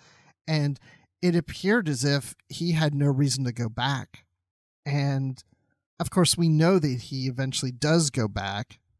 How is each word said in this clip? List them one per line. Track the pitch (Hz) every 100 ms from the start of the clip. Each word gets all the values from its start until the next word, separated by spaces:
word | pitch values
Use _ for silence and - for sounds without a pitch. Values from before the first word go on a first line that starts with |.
| _ _ _ _ -
And | 156 143 135 - - _ _
it | 180 170
appeared | - - 190 233 160
as | 127
if | 143 143 - - -
he | - 170
had | 160 151 143
no | 143
reason | 135 143 131 123
to |
go | 113 113
back. | 117 131 131 - - _ _ _ _ _ _ 143
And | 143 139 135 135 127 - _ _ _ _ -
of | 170
course, | 190 170 -
we | 165
know | 151 165 190
that | 151 127
he | - 135 131
eventually | 123 131 123 127
does | 120 151 170 147
go | 131 107
back, | 101 98 101 - - _